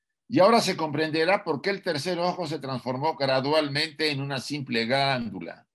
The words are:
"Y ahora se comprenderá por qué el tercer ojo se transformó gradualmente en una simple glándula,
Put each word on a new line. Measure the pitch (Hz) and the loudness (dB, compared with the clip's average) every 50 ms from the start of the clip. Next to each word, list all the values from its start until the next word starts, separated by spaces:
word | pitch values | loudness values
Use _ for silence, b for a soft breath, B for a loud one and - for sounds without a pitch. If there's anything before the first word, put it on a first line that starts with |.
| _ _ _ _ _ - | _ _ _ _ _ 0
"Y | 110 147 | 4 6
ahora | 185 214 233 226 | 6 8 8 6
se | - 170 175 139 | 4 2 0 -2
comprenderá | 160 156 143 147 160 156 151 160 160 175 196 208 202 | -2 -2 0 -2 -2 0 0 0 2 2 2 0 0
por | 170 147 139 | -2 -4 -2
qué | - 190 | -2 -4
el | 202 185 | -4 -2
tercer | - 185 160 143 139 180 180 165 | -2 -4 -2 -2 -2 -2 -2 -2
ojo | 175 180 180 180 175 | 0 -2 -2 -2 -4
se | 143 160 151 | -6 -6 -6
transformó | 139 131 131 120 - 131 127 127 143 160 160 | -6 -6 -6 -6 -4 -4 -4 -2 -2 -2 -2
gradualmente | - 139 131 131 131 123 139 156 160 151 143 135 143 156 160 139 - 160 151 | 0 0 2 2 2 2 2 2 2 2 2 0 -2 -2 -4 -2 -2 -2 0
en | 147 135 | 0 -2
una | 139 139 143 127 | -4 -4 -6 -6
simple | - - 143 151 139 135 120 113 113 | -6 -6 -6 -6 -6 -2 -2 -2 0
glándula, | 113 131 139 139 139 135 123 117 107 95 92 85 85 87 - _ _ | 2 2 2 2 2 0 -2 -4 -6 -8 -10 -12 -12 -14 -16 _ _